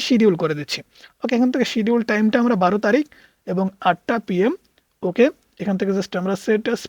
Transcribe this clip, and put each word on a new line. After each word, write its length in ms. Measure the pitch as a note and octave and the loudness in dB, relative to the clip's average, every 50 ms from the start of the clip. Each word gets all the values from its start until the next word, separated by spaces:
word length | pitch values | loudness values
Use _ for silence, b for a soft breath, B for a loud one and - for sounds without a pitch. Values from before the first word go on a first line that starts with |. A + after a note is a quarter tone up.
| - | 2
শিডিউল 280 | - B3+ A3 A3 G#3+ F3 D#3+ | 2 2 4 4 4 4 2
করে 120 | E3+ D#3 D3+ D3 | -2 -4 -4 -6
দিচ্ছি। 200 | D3 - - - - b b b b b b _ - | -6 -10 -10 -12 -12 b b b b b b _ -4
ওকে, 100 | B3 B3+ | -2 0
এখান 120 | A#3 B3+ B3+ B3+ | 2 2 2 2
থেকে 120 | C4+ A#3 - - | 0 -2 0 -2
শিডিউল 280 | A#3 G#3 A3+ A#3 A#3+ A3 - | -2 0 0 0 0 0 0
টাইমটা 280 | G#3+ G#3 G#3+ G#3+ - B3 A#3+ | 0 2 2 2 2 2 2
আমরা 120 | A#3+ A#3+ F#3 F#3 | 2 2 2 2
বারো 140 | F3 G3 G3+ G#3+ | 2 2 0 2
তারিখ 200 | G#3 A3 D4 D4 b b b b b b b _ - | 2 2 2 0 b b b b b b b _ -6
এবং 140 | F#3 F#3 F#3+ F#3+ F#3+ _ - F#3 | -4 -2 -2 -4 -6 _ 0 0
আটটা 260 | E3+ - _ - A#3+ A#3 - | 0 0 _ -4 -4 -4 -4
পিএম। 260 | - F#3+ F3 G3 B3 F4+ - _ _ _ _ _ _ _ _ - F#3 | -4 -2 0 0 0 -2 -4 _ _ _ _ _ _ _ _ -6 -4
ওকে, 160 | F3 - A#3+ D4+ - _ _ _ _ - | 2 2 2 2 2 _ _ _ _ -8
এখান 140 | F#3 G#3 F#3+ F#3 | -4 -4 -2 -2
থেকে 120 | G#3 G3 G3 | -2 -2 -2
just 160 | G3 F#3 - - F#3 | -2 -4 -4 -6 -6
আমরা 140 | F3+ F#3+ G3 G3 - | -4 -4 -4 -4 -2
সেট 180 | - G#3+ G#3+ A3+ B3 A#3 | -2 -2 0 0 -2 -4
as 80 | - - | -4 -6